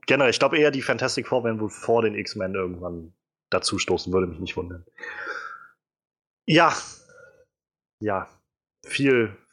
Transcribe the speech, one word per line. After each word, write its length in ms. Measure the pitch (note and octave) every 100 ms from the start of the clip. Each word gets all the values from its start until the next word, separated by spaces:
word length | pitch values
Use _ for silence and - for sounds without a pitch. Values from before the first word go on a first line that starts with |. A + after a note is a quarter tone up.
| -
generell, 260 | C3+ B2+
ich 80 | -
glaube 180 | C#3 D#3+
eher, 120 | D3+
die 100 | C#3
Fantastic 460 | A#2+ A#2 B2+ - A#2
Four 180 | C3 A#2
werden 160 | A2
wohl 80 | G#2+
vor 320 | - - A#2
den 140 | A2+ G#2
X-Men 380 | - G#2+ F#2+
irgendwann 600 | G2 F2+ F2 F2 E2+ E2 _ _ _ -
dazustoßen, 640 | F#2 - F#2+ - F2+ F#2
würde 160 | F#2 F2+
mich 120 | D#2
nicht 180 | F#2 -
wundern. 280 | F2 F2 - - - - - - - - - _ _ _ _ _ _ _ -
Ja. 280 | E3 D#3+ - - - _ - - _ _ _ _ _ _ -
Ja. 260 | G#2 F#2+ F#2 _ _ _ _ _ -
Viel, 520 | - C#3 B2+ G#2+ G2+ _